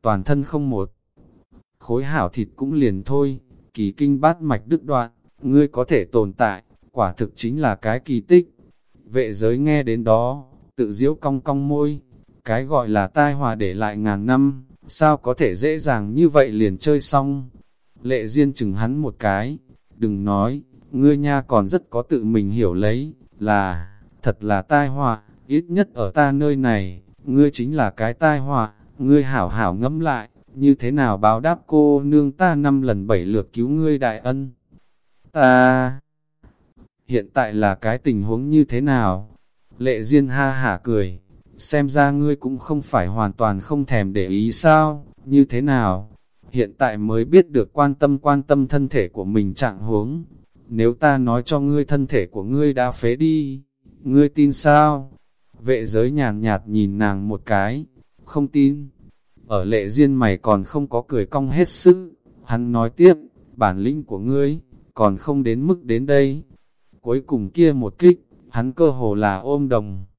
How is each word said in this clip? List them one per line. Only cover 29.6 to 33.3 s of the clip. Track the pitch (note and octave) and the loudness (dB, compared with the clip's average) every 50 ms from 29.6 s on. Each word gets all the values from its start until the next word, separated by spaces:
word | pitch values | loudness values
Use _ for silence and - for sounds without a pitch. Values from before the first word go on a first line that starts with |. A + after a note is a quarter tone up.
| A2 F2+ F2+ | -2 -2 -2
ngẫm | G2 A#2 C3 D#3 D#3+ | -2 -4 -4 -4 -4
lại, | E3 D#3 C3+ A#2 G#2+ A#2+ _ _ _ _ - | -4 -4 -4 -4 -8 _ _ _ _ _ -8
như | C3+ C3+ C#3+ C#3 | 0 2 2 2
thế | - B2 A#2+ | 2 0 -4
nào | C#3 D3 C3+ A#2 G2+ | 0 0 0 0 0
báo | G2 G#2+ G#2+ A2 A2+ | 2 2 2 2 2
đáp | C3 D#3+ E3+ - _ | 0 -2 -2 -2 _
cô | - D#3 D3+ D3 D3 C#3+ C#3+ C#3 | 0 2 4 4 4 4 2 2
nương | C#3+ D3+ D3+ D3 C#3 | 2 2 2 2 0
ta | C3+ - F#3 F3+ E3 | -2 0 0 0 2
năm | C#3+ C#3+ C#3+ C#3 C#3 | 2 2 2 2 2
lần | C3 B2+ G#2+ G2 F#2+ | 0 0 -2 -2 0
bảy | G#2+ A2 F#2 F2 | 0 0 0 0
lượt | F#2+ | 0